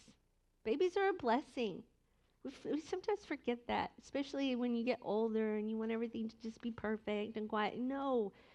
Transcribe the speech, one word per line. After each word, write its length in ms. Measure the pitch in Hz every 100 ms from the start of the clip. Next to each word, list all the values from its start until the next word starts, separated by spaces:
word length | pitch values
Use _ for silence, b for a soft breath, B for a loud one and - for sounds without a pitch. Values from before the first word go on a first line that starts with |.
| - - _ _ _ _
Babies 320 | 220 285 359 392
are 120 | 392
a 40 |
blessing. 680 | 370 247 240 - - 220 175 - _ _ _ _ _
We 60 | 262
f-, 220 | - -
we 80 | 294
sometimes 440 | - 370 427 392
forget 340 | - 294 - 240 240
that, 240 | 208 - -
especially 540 | - 277 277 277 277 247
when 180 | 247
you 100 | 233
get 140 | 233 233
older 540 | - 208 226 220 214 214
and 120 | 214
you 80 | 220
want 140 | 220
everything 380 | 226 233 226 220
to 60 | -
just 200 | 226 -
be 80 | 233
perfect 640 | 226 208 214 - 208 214 220
and 120 | 214
quiet. 280 | 214 208 -
No, 560 | 254 277 277 254 202 b b